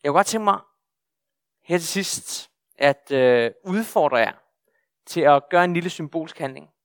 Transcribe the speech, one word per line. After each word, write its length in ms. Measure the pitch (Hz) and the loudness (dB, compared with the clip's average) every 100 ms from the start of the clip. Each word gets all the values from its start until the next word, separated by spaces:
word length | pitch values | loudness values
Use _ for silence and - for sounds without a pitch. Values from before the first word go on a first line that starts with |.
Jeg 80 | - | 0
kunne 80 | 156 | 0
godt 80 | 196 | 0
tænke 180 | 220 | -2
mig 160 | 214 175 _ _ _ _ _ _ _ _ _ _ | -2 -4 _ _ _ _ _ _ _ _ _ _
her 160 | - 175 | -4 -4
til 80 | 165 | -2
sidst 640 | 196 190 - - - - _ _ _ | -6 -6 -8 -10 -14 -14 _ _ _
at, 320 | 143 139 _ | 0 0 _
øh, 400 | 139 127 123 117 - | 2 4 4 0 -6
udfordre 520 | 190 196 220 214 147 123 | -6 -6 -2 0 0 2
jer 160 | 110 - _ _ _ _ _ _ - | 0 -4 _ _ _ _ _ _ -10
til 140 | 175 | 2
at 280 | 147 143 - | 4 4 4
gøre 160 | 175 | 2
en 100 | 180 | 2
lille 160 | 175 175 | 0 -4
symbolsk 480 | - 156 165 156 - | -10 -10 -8 -10 -10
handling. 320 | 135 135 151 _ | -12 -12 -20 _